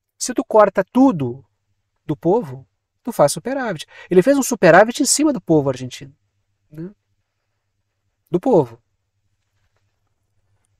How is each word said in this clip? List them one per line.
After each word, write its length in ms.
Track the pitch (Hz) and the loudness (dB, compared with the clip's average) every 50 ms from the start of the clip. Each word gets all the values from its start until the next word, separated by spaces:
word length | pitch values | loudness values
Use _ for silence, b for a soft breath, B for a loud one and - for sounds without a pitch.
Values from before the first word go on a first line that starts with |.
| _ _ _ - | _ _ _ -12
Se 160 | - - 240 | -10 -8 -6
tu 100 | - 269 | -6 -4
corta 400 | - - 214 208 202 - - 190 | 0 2 4 4 4 2 -2 -4
tudo 600 | - - 247 262 277 220 156 135 120 120 135 - _ _ _ _ _ _ _ _ _ _ _ _ | -2 2 2 2 2 2 0 -4 -6 -8 -10 -16 _ _ _ _ _ _ _ _ _ _ _ _
do 120 | - 151 - | -10 -8 -6
povo, 480 | - 165 190 240 226 139 131 135 - _ _ _ _ _ _ _ - | -2 -2 -2 -2 -2 -6 -12 -18 -20 _ _ _ _ _ _ _ -14
tu 80 | - | -8
faz 200 | 226 - 156 143 | -2 0 0 0
superávit. 540 | - 170 - 240 269 277 254 226 190 147 - B B B B B | 0 -2 -10 -8 -8 -8 -6 -8 -8 -10 -12 B B B B B
Ele 140 | 175 185 175 | 2 2 4
fez 140 | 262 285 285 | 4 2 0
um 60 | 247 | 0
superávit 600 | - 247 202 - 175 160 180 214 226 240 - 285 | -4 -2 0 4 6 6 6 6 4 2 -4 -4
em 20 | |
cima 260 | 247 - - 294 320 | -2 -2 0 0 0
do 80 | 277 196 | -2 -2
povo 300 | - - 165 151 135 139 | -2 0 0 0 0 -2
argentino, 460 | 131 123 131 123 - - 139 135 143 _ _ _ _ _ _ _ _ _ _ _ | -4 -6 -8 -14 -14 -16 -20 -20 -20 _ _ _ _ _ _ _ _ _ _ _
né? 180 | 151 151 165 190 208 _ _ _ _ _ _ _ _ _ _ _ _ _ _ _ _ _ _ _ _ _ _ _ _ _ _ _ | -18 -16 -16 -16 -18 _ _ _ _ _ _ _ _ _ _ _ _ _ _ _ _ _ _ _ _ _ _ _ _ _ _ _
Do 80 | 156 180 | -6 -4
povo. 420 | - 277 240 175 135 120 - - _ _ _ _ _ _ _ _ _ _ _ _ _ _ _ _ _ _ _ _ _ _ _ _ _ _ _ _ _ _ _ _ _ _ _ _ _ _ _ _ | -2 0 2 2 2 0 -4 -18 _ _ _ _ _ _ _ _ _ _ _ _ _ _ _ _ _ _ _ _ _ _ _ _ _ _ _ _ _ _ _ _ _ _ _ _ _ _ _ _